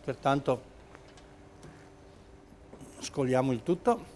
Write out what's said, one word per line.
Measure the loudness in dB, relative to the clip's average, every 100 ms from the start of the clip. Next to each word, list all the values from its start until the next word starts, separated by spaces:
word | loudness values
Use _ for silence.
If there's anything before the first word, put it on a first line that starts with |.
pertanto | -8 -4 0 2 2 -2 -2 -20 -20 -20 -20 -20 -20 -20 -20 -20 -20 -20 -20 -20 -20 -20 -20 -20 -20 -20 -20 -20 -20 -14
scoliamo | -8 -2 2 2 2
il | 0
tutto | 0 0 2 0 -2